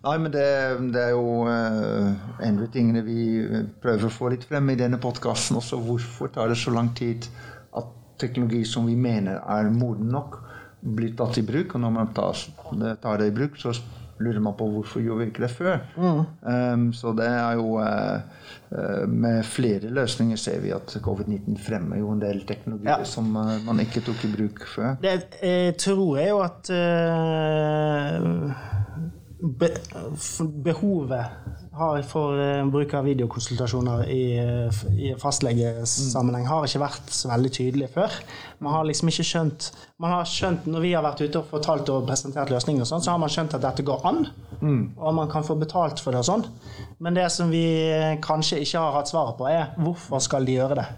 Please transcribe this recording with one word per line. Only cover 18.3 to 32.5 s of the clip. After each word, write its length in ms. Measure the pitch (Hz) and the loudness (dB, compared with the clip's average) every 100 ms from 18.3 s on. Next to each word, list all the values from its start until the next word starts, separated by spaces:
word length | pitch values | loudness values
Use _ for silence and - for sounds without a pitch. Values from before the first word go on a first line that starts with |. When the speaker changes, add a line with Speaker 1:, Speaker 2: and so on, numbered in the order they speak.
| - - - - | -16 -20 -20 -10
Speaker 1:
eh, 340 | - 92 101 | -6 -2 -2
med 380 | 101 117 117 113 | 0 2 2 2
flere 460 | 110 - 120 101 107 | 0 0 2 0 0
løsninger 460 | 135 120 - 117 110 | 0 0 2 0 0
ser 220 | - 90 | -2 -2
vi 80 | 98 | -2
at 220 | 95 - 104 | -4 -6 -6
covid 260 | 101 98 104 | -2 -2 -2
nitten 300 | 98 - 104 | -2 -2 -4
fremmer 380 | - 107 85 98 | -4 -4 -2 -2
jo 160 | 104 | 0
en 80 | 107 | 0
del 160 | 104 98 98 | 0 -2 -4
teknologier 560 | 101 - 107 104 143 | -8 -6 -4 0 0
Speaker 2:
Ja. 20 | |
Speaker 1:
som, 240 | 131 - 113 110 | 0 -2 -2 0
eh, 220 | 110 110 110 | 0 -2 0
man 160 | 110 | 0
ikke 180 | 110 117 120 | 2 -2 -4
tok 160 | 113 | -4
i 60 | 110 | -2
bruk 300 | 104 104 - - | 0 -2 -4 -10
før. 220 | - 117 135 | -4 -2 0
Speaker 2:
Det, 100 | 190 185 190 - | 0 0 -4 -4
jeg 340 | 190 180 180 170 | 0 2 2 2
tror 400 | 196 196 185 139 | 2 2 2 2
jeg 140 | 175 | 2
jo 80 | 208 175 | 2 0
at, 240 | - - | -4 -2
eh, 1500 | 180 175 170 165 165 160 160 156 156 151 151 151 147 143 165 170 170 147 135 - 101 104 156 165 - - - 165 123 | 0 2 4 4 2 2 2 2 2 2 2 2 2 0 0 0 0 -2 -6 -4 -2 -2 -4 -8 -10 -18 -4 -4 0
be-, 180 | 165 160 - - 101 | 0 0 -8 -10 -8
f-, 260 | 151 - - 160 151 | -8 -8 -4 -4 0
behovet 640 | 131 - 202 185 131 127 117 - - - - 147 | -2 2 2 2 0 -2 -4 -8 -12 -12 -14 -2
har 220 | 160 147 | 0 0
for, 380 | 127 160 147 143 | 0 0 2 2
eh, 220 | 143 | 2